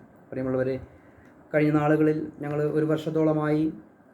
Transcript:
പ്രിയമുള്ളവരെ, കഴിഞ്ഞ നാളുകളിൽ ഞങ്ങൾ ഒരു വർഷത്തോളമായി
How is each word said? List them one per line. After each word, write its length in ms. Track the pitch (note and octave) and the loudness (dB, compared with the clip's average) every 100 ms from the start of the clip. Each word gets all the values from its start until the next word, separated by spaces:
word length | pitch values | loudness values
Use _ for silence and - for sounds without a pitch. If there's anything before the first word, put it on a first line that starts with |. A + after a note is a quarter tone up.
| - - - | -20 -20 -14
പ്രിയമുള്ളവരെ, 460 | C3 C3 C3 B2+ C3 - - - - - - - | -8 -4 -2 -2 -4 -10 -20 -20 -20 -20 -20 -4
കഴിഞ്ഞ 220 | D3+ D3+ D3+ | 0 2 2
നാളുകളിൽ 400 | D3 D#3 D#3 D#3 D#3 - | 2 4 4 0 -4 -10
ഞങ്ങൾ 180 | D3 D3 D3+ D3+ | -6 -2 -2 0
ഒരു 100 | D3+ | 0
വർഷത്തോളമായി 720 | D3+ D#3+ D#3 D#3 D#3 D3+ D3+ D#3+ - - _ _ | -2 -2 0 2 2 0 0 -2 -4 -16 _ _